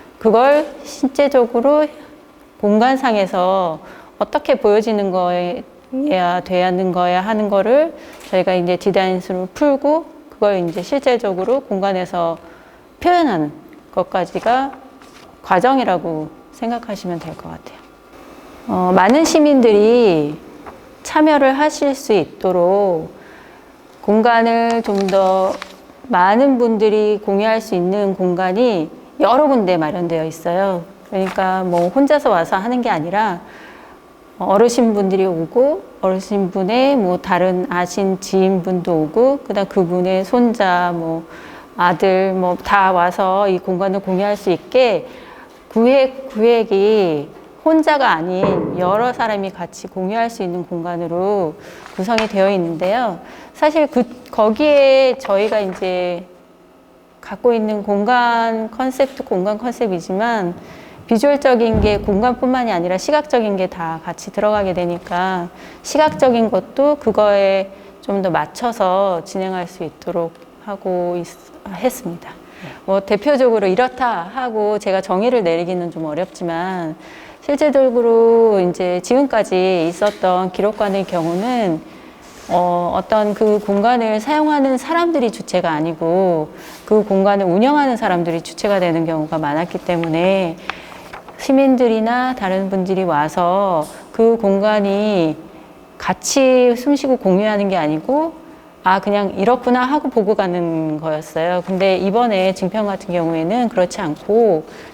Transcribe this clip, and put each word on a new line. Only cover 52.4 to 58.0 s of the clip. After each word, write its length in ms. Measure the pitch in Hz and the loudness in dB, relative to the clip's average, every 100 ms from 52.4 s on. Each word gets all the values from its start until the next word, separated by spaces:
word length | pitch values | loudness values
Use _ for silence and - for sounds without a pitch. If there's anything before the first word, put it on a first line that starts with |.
| 190 | 0
있는데요. 680 | 196 170 160 180 226 233 170 - - - | 0 -4 -4 -4 -2 -4 -6 -14 -20 -20
사실 320 | - 302 320 294 | -2 0 2 0
그, 180 | 247 - - - | 0 -2 -6 -6
거기에 840 | - 214 214 302 285 269 262 262 254 | 0 0 2 4 4 6 6 4 0
저희가 420 | - 196 214 220 | -2 0 0 -2
이제 680 | 196 185 190 180 180 175 185 - _ _ _ _ _ _ _ _ | -4 -4 -4 -2 -4 -6 -10 -20 _ _ _ _ _ _ _ _
갖고 340 | - 202 240 | -16 -2 0
있는 280 | 233 214 214 | 2 0 -4
공간 880 | 202 202 | -2 0